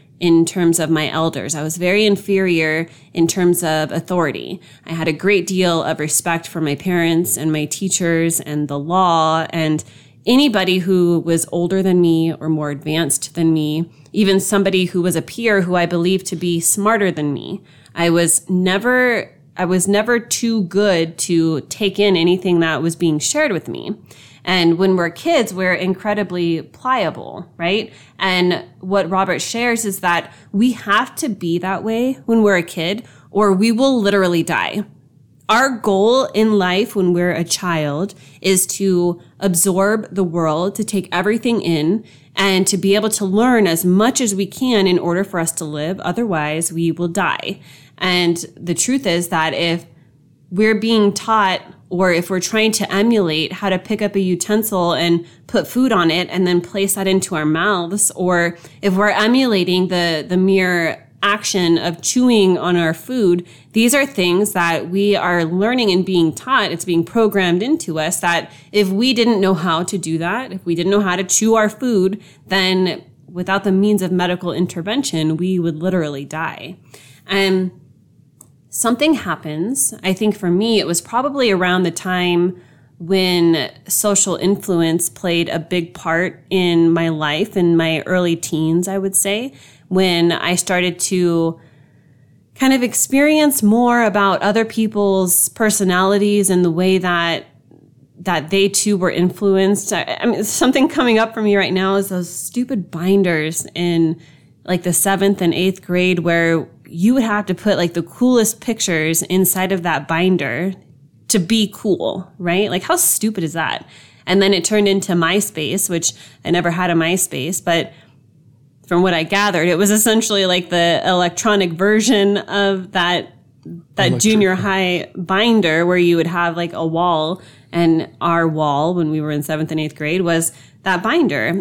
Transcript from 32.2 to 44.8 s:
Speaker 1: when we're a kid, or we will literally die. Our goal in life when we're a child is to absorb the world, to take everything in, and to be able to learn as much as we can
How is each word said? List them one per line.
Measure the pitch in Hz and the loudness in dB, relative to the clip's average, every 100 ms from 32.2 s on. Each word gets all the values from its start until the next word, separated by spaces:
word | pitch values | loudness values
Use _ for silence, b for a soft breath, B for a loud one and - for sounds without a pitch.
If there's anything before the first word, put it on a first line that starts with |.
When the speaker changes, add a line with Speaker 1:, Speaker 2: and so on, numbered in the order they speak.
| - | 0
Speaker 1:
when | 226 | 4
we're | 208 180 | 4 2
a | |
kid, | 165 170 165 214 B B B | 0 -4 -4 -6 B B B
or | 202 208 | 0 2
we | 185 226 | 4 2
will | 226 269 247 | 2 2 2
literally | 202 202 185 170 | 2 2 2 2
die. | 165 123 87 208 - - _ _ _ _ - | 0 -2 -2 -4 -8 -14 _ _ _ _ 0
Our | 226 269 | 2 2
goal | 233 214 190 214 262 - | 0 0 2 4 2 2
in | 208 220 208 | 2 2 4
life | 180 185 240 202 | 2 0 0 0
when | 180 | 2
we're | 175 175 | 2 0
a | 165 | -2
child | 165 - 180 165 147 147 202 B B B | -4 -4 -2 -2 -2 -2 -6 B B B
is | 185 185 - | 0 0 0
to | - 196 175 175 170 B - | -2 0 2 0 -2 B -4
absorb | 190 165 196 185 202 220 208 | -2 0 0 2 2 0 -4
the | 190 | -4
world, | 180 170 160 156 185 196 | -2 -2 -2 0 -4 -4
to | |
take | - 196 - | -4 -6 -4
everything | 175 196 226 240 233 | -2 0 0 -2 -2
in, | - 160 156 214 B B B - | 0 0 0 -2 B B B -2
and | 196 190 190 | 2 2 0
to | 190 | 0
be | 196 208 | 2 2
able | 214 | 0
to | - 196 | -2 -2
learn | 202 254 233 190 | 2 2 4 2
as | 165 180 | 2 2
much | 185 233 - | 2 2 0
as | 233 | -2
we | 196 190 | -2 -6
can | - 254 220 | -4 0 2